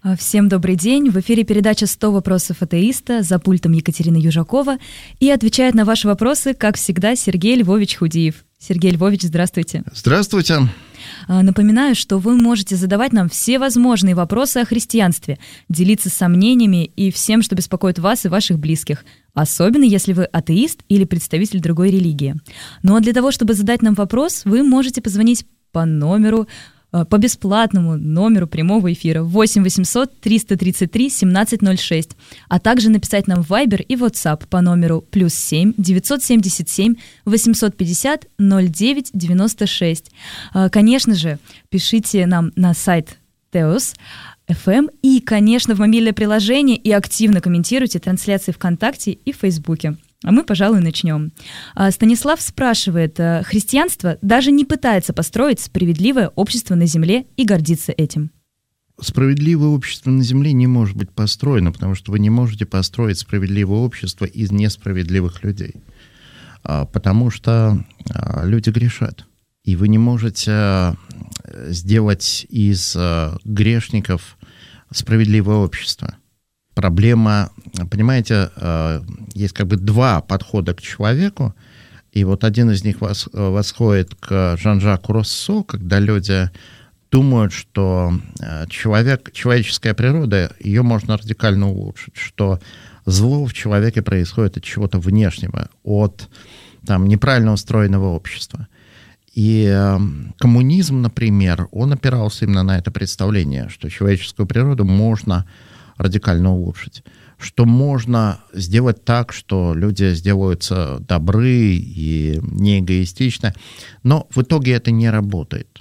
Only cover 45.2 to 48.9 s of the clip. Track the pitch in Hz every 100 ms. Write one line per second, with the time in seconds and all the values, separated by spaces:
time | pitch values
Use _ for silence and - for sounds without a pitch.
45.2 | - 214 208 240 - 202 214 226 226 214
46.2 | 214 214 202 262 277 226 214 208 - -
47.2 | 220 190 180 175 165 262 254 170 - 185
48.2 | - 196 - 165 180 170 226